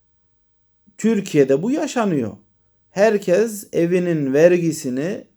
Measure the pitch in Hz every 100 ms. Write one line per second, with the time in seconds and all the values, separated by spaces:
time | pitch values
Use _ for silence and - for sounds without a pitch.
0 | _ _ _ _ _ _ _ _ _ -
1 | 214 220 196 147 131 139 214 311 302 247
2 | 208 147 110 - _ _ _ _ _ 180
3 | 214 208 185 180 233 208 - - 170 180
4 | 175 160 135 139 175 180 165 - 131 127
5 | 165 220 -